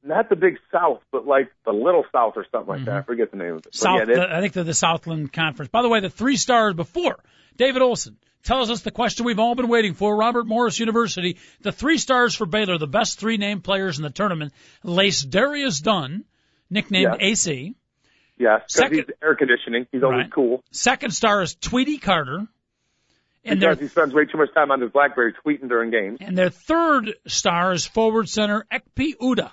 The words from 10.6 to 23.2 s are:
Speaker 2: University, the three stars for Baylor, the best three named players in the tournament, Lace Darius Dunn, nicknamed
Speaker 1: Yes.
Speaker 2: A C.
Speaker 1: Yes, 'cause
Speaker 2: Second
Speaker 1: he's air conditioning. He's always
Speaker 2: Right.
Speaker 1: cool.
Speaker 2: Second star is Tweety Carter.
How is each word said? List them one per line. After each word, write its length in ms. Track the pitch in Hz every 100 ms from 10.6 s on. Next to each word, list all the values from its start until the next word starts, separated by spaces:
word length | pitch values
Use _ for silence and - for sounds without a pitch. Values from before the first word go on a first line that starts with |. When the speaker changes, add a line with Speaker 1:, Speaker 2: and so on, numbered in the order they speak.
| 240 -
Speaker 2:
University, 580 | 226 226 220 - 180 175 - _
the 100 | 208
three 260 | - 262 320
stars 380 | - 254 240 -
for 100 | 196
Baylor, 320 | 208 208 170
the 100 | 151
best 320 | 190 226 -
three 180 | 214 226
named 260 | 202 208
players 340 | - 196 190 143
in 60 |
the 60 | 151
tournament, 420 | 131 208 165 147 _ - _
Lace 400 | - 175 202 -
Darius 560 | 135 185 269 294 269 143
Dunn, 460 | 175 196 135 180 - _ _ _ _
nicknamed 480 | 202 - 190 175 -
Speaker 1:
Yes. 100 | 196
Speaker 2:
A 40 | 220
C. 400 | 180 135 156 254 _ _ _ _ _ _
Speaker 1:
Yes, 240 | 117 107
'cause 120 | -
Speaker 2:
Second 240 | - 269 156
Speaker 1:
he's 80 | - -
air 140 | 156 143
conditioning. 520 | 135 120 - 117 123
He's 120 | 131
always 200 | 131 123 139
Speaker 2:
Right. 60 |
Speaker 1:
cool. 320 | - 123 127 _
Speaker 2:
Second 400 | - 240 262 269
star 300 | 165 220 202
is 140 | 170 -
Tweety 420 | - 247 269 294
Carter. 500 | - 175 135 160 220 _ _ _ _ _ _ _